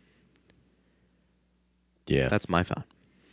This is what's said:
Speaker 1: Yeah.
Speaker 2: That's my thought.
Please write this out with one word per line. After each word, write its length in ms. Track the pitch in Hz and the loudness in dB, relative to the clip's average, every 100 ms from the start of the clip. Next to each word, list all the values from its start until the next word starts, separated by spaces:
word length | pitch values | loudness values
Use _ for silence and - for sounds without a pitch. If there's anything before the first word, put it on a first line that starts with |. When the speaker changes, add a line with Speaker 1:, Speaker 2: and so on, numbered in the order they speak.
| _ _ _ _ _ _ _ _ _ _ _ _ _ _ _ _ _ _ _ _ - | _ _ _ _ _ _ _ _ _ _ _ _ _ _ _ _ _ _ _ _ -2
Speaker 1:
Yeah. 200 | 69 64 | 0 2
Speaker 2:
That's 200 | 104 - | -2 0
my 140 | 85 | 0
thought. 220 | 90 - - _ _ _ _ | 0 -4 -10 _ _ _ _